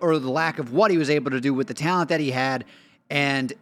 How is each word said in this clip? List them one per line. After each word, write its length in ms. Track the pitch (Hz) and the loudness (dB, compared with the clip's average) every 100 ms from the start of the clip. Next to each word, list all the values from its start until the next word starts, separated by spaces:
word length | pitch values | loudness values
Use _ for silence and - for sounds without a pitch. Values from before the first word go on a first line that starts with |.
or 180 | 175 156 | 0 0
the 120 | 131 | 0
lack 280 | 147 160 160 | 0 -2 -2
of 120 | 123 | -2
what 180 | 139 214 | 2 4
he 60 | 170 | 4
was 120 | 143 | 2
able 220 | 147 131 | 0 0
to 80 | 131 | -2
do 120 | 135 | 0
with 140 | 131 131 | 0 -2
the 80 | |
talent 340 | 120 156 180 165 | -2 0 0 0
that 100 | 160 | 0
he 100 | 143 | 0
had, 340 | 127 135 131 - - - _ - | 0 -2 -2 -8 -20 -20 _ -6
and 420 | 143 143 139 131 - | -2 0 0 -2 -6